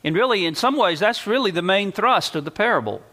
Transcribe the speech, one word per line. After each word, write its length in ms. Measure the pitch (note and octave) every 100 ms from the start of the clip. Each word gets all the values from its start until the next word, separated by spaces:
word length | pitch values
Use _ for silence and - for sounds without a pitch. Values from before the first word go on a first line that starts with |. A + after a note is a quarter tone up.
And 120 | D3 D#3+
really, 300 | B3+ G#3+ E3+
in 80 |
some 240 | D3+ A#3+ C#4+
ways, 220 | G3 E3
that's 260 | G#3 A#3+ G3+
really 240 | B3 A3
the 140 | F3
main 280 | F3+ G3 G3+
thrust 440 | F#3 A#3 A3+ - D#3+
of 100 | D3
the 60 |
parable. 500 | - A3 F3 A2 G2 -